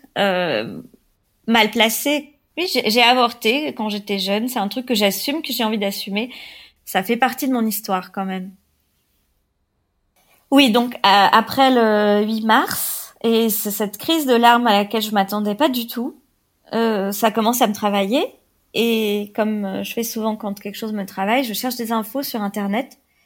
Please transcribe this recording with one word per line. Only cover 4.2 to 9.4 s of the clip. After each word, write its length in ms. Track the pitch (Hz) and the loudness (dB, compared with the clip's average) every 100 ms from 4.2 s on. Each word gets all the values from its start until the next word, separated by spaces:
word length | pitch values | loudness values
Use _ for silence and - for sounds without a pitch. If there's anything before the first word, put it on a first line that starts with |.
| 190 208 247 | -2 -2 -2
C'est 120 | 240 | -4
un 80 | 202 | -4
truc 180 | 254 247 | -6 -4
que 100 | 214 | 0
j'assume, 460 | 202 196 - 311 | 2 0 -4 -6
que 100 | 311 | -4
j'ai 120 | 233 | -4
envie 140 | 220 220 | -2 -2
d'assumer. 540 | 196 202 - 202 247 - - - - _ - | -4 -6 -6 -6 -6 -10 -20 -20 -20 _ -6
Ça 180 | 190 | -4
fait 140 | 196 233 | -2 0
partie 300 | 254 247 269 | 0 -2 -2
de 60 | |
mon 120 | 247 220 | 0 0
histoire, 460 | 208 - 185 185 | -4 -4 -4 -4
quand 140 | 196 190 | -8 -6
même. 260 | 190 185 190 _ _ _ _ _ _ _ _ | -6 -10 -16 _ _ _ _ _ _ _ _